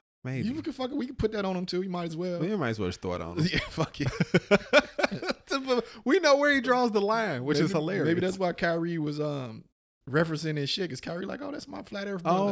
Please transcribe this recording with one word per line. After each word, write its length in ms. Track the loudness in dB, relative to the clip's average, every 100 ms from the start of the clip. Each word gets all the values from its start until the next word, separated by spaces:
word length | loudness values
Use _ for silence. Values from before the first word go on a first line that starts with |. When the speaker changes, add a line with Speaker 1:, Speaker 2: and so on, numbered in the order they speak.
| _ _
Speaker 1:
Maybe. 260 | -6 -2 -2
Speaker 2:
You 140 | -2
can 100 | -6
fuck 180 | -6 -4
it. 60 | -4
We 80 | -4
can 100 | -2
put 160 | 0
that 120 | 0
on 100 | -2 -2
him 100 | -2
too. 160 | -4
You 80 | -4
might 140 | -4 -4
as 80 | -4
well. 220 | -4 -2
Speaker 1:
We 160 | -2 0
might 140 | 0
as 80 | 0
well 100 | -2
just 140 | -2
throw 120 | -4
it 60 | -4
on 180 | -4 0
him. 80 | 0
Speaker 2:
<laughs> 60 |
Yeah, 60 | 0 -2
fuck 300 | -4 -4 -2
it. 80 | -4
Speaker 1:
<laughs> 1700 | -2 2 2 4 2 4 4 4 0 -2 -2 -6 -8 -4 -4 0 0 -2 -4
We 140 | 2 4
know 180 | 6 6
where 160 | 6
he 80 | 4
draws 300 | 4 2 4
the 100 | 2
line, 440 | 2 2 0 -2
which 140 | 2 2
is 140 | 4
Speaker 2:
Maybe, 80 | 2
Speaker 1:
hilarious. 260 | 0 0 2
Speaker 2:
maybe 140 | 2
that's 180 | 0 0
why 140 | -2
Kyrie 460 | 0 0 0 0 0
was, 220 | -2 -2
um, 440 | -2 -4 -6 -10 -16 _ _ _ -2
referencing 460 | 2 2 0 -2 -2
his 120 | -2
shit, 220 | -2 -4
'cause 100 | -6
Kyrie 260 | -8 -8 -6
like, 140 | -6
"Oh, 100 | -8
that's 160 | -10 -10
my 120 | -12
flat 260 | -10 -8 -6
earth 140 | -2
Speaker 1:
Oh, 200 | 2 4 4